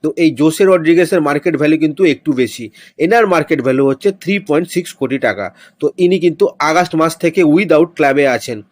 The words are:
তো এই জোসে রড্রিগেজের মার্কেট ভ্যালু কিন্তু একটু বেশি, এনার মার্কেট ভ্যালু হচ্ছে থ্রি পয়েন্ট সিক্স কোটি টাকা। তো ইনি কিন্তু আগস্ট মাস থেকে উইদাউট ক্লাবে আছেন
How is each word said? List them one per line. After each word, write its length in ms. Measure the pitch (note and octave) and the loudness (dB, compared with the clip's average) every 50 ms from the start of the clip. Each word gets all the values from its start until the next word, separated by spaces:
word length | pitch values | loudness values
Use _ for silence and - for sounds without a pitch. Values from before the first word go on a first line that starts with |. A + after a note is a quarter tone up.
| - | -4
তো 60 | D#3 - - E3+ | -6 -2 0 0
এই 60 | D#3 C3+ A#2 | 0 2 2
জোসে 240 | D3 D#3+ D#3 - G3+ | 0 0 2 2 2
রড্রিগেজের 560 | F#3+ F#3 F3+ D#3+ D#3+ E3+ E3+ F3+ D#3 G3+ F3+ | 2 2 2 2 2 2 2 2 2 0 0
মার্কেট 340 | D3+ C#3+ D3 D3 - F3+ D#3+ | 0 0 -2 -2 -2 -2 -2
ভ্যালু 200 | C#3 D3+ D3+ D#3 D#3+ D#3 | 0 0 0 0 0 0
কিন্তু 180 | D#3 D3 - F#3+ E3+ C#3 | -2 0 0 0 0 0
একটু 160 | - _ - C#3 | -2 _ -4 0
বেশি, 320 | B2+ B2+ A2 - - A#2 G#2+ _ - - - _ - | 0 -2 -2 -4 -12 -14 -14 _ -20 -20 -20 _ -4
এনার 260 | - E3+ - A#3 A3+ G3+ F3+ | -2 0 2 2 2 2 2
মার্কেট 260 | D#3+ D3 - E3 - A#2+ | 0 0 0 -2 0 0
ভ্যালু 180 | C3 C3 C3 C#3 C3+ | 0 0 2 2 0
হচ্ছে 200 | C3+ C3+ - G2+ G2 - | 0 0 -2 -4 -4 -2
থ্রি 140 | - E3 G3 G3+ G3 | -6 -4 -4 -4 -2
পয়েন্ট 200 | - D3 D3+ F3+ - - | -2 -2 -2 -2 -2 -6
সিক্স 160 | F3 F3 - - | -6 -6 -6 -8
কোটি 240 | _ C#3 B2 C3+ C3+ | _ -6 -6 -4 -2
টাকা। 260 | - A#2 G2+ G2 G2 F2 _ _ - - _ _ | -2 -2 -2 -2 -8 -10 _ _ -20 -20 _ _
তো 60 | - D3 - | -4 -4 -2
ইনি 200 | - F3+ F3 F#3 F#3 D#3+ | 0 0 2 2 2 0
কিন্তু 180 | F3 D#3 D3+ G#3 - - _ C#3+ D3+ | -2 0 0 -2 -2 -2 _ -2 0
আগস্ট 240 | D#3+ F3 F3+ E3+ - | 0 0 0 0 -2
মাস 180 | D#3+ D#3+ D#3+ D#3 - - | -2 -2 -2 -2 -2 -4
থেকে 180 | E3+ D#3+ - F3 | -2 0 2 2
উইদাউট 460 | D3+ D3 F3 G3 E3+ E3 D3+ E3+ E3+ _ | 2 2 2 2 2 2 2 2 0 _
ক্লাবে 300 | - D3+ C#3 C3+ C#3+ C#3+ | -2 0 0 2 2 0
আছেন 300 | C3+ B2 A#2 - - A#2+ G#2+ G2+ _ | 0 0 -2 -6 -8 -12 -12 -14 _